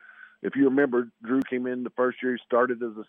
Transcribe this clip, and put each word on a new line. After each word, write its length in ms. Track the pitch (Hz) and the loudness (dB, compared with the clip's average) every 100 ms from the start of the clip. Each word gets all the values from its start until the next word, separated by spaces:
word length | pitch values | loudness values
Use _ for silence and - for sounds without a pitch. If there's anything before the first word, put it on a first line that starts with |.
| - - - _ | -6 -20 -20 _
if 120 | 98 | -6
you 100 | 135 | 2
remember, 440 | 135 135 143 120 120 - | 4 4 4 2 -2 -6
Drew 180 | 113 131 131 | -2 -2 0
came 180 | 127 127 | -4 -4
in 160 | 127 | -6
the 80 | 117 | -6
first 320 | - 127 - | 0 -2 0
year, 100 | 127 | -4
he 100 | 120 | -4
started 380 | - 120 123 120 | 0 2 2 0
as 140 | 120 | -6
a 80 | 107 | -8